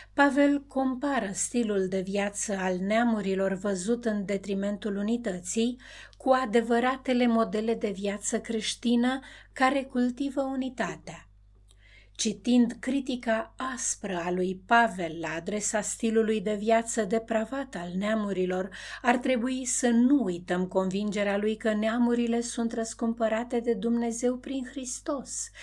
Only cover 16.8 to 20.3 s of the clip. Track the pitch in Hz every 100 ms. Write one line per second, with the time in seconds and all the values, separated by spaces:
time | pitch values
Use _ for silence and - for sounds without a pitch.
16.8 | 233 - 202 226 226 220 220 269 262 175
17.8 | 175 180 208 220 202 185 180 185 190 -
18.8 | - - 240 247 - 247 247 262 247 -
19.8 | 240 233 254 285 196